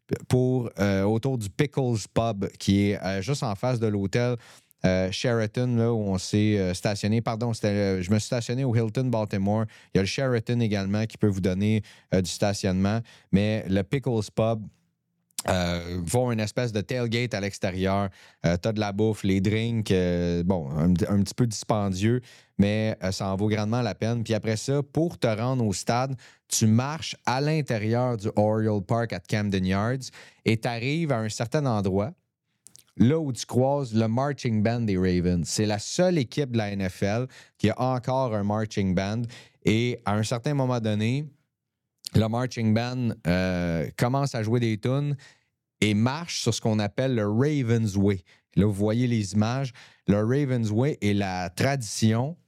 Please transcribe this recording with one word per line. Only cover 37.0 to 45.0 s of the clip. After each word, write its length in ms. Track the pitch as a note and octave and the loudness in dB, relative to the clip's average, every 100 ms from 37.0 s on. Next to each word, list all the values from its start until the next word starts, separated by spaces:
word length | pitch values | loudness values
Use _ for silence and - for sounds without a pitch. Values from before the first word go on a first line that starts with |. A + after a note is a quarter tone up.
L 240 | G2+ A2+ C3 - - _ | -2 -2 -4 -10 -20 _
qui 140 | - | 0
a 100 | - | 2
encore 540 | B2+ B2+ C3 C3 C3 G#2+ | 0 0 -2 -2 0 0
un 80 | |
marching 500 | G2+ G#2 G#2+ - F#2+ | 0 -2 -2 -2 0
band. 300 | F2+ G2 A2+ A#2 - - _ - | 0 0 -4 -6 -10 -20 _ 0
Et 360 | A2 B2 A#2+ - | 2 0 -2 -2
à 80 | |
un 100 | G#2 | -2
certain 300 | G#2+ A#2+ D3+ | -2 -2 -2
moment 260 | C#3+ B2+ B2 | 0 0 0
donné, 460 | A2 G#2 A2 C3+ D3+ - _ _ _ _ _ _ - | 0 0 0 -2 -6 -14 _ _ _ _ _ _ -2
le 140 | - A2 | 0 2
marching 460 | A#2 B2+ A#2+ A2 | 0 -2 0 2
band, 420 | A2 B2 B2+ A#2 - - | 2 0 -2 -4 -2 0
euh, 600 | F2+ F#2 F2+ F2 E2 C#2 - | 0 0 0 0 -2 -4 -2
commence 380 | B2 C#3 C#3 A#2+ | 0 0 -2 -2
à 80 | |
jouer 160 | G#2+ B2 | -2 0
des 180 | A#2 G#2+ | 0 0
tunes 380 | B2 C3+ | -2 -2